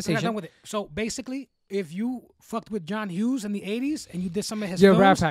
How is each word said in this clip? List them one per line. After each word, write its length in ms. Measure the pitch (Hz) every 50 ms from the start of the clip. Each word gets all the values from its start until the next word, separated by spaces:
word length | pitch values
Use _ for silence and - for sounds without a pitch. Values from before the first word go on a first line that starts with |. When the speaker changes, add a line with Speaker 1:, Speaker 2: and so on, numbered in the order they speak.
| -
Speaker 1:
conversation. 180 | - 170 - -
Speaker 2:
done 100 | 233 220
with 100 | 208 170
it. 80 | - - _ -
So 200 | - - 214 202
basically, 640 | 143 147 196 220 226 - - 233 - 262 277 254 - _ _ _ -
if 220 | 196 202 190 143 165
you 300 | 190 220 247 254 233 - _ _ _
fucked 300 | _ - 226 226 - -
with 160 | 214 208 160
John 220 | 151 202 214 214 196
Hughes 360 | 170 180 220 247 262 262 196
in 80 | 208 202
the 100 | 196 -
eighties 420 | 185 214 240 262 285 311 - - - -
and 100 | 175 180
you 60 | 190
did 160 | 165 208 208
some 180 | - 220 214 214
of 60 | 180
his 120 | 185 160 190
Speaker 1:
You're 100 | 196 190
a 40 |
Brat 220 | - 196 190 190 -
Speaker 2:
films, 20 | 175 156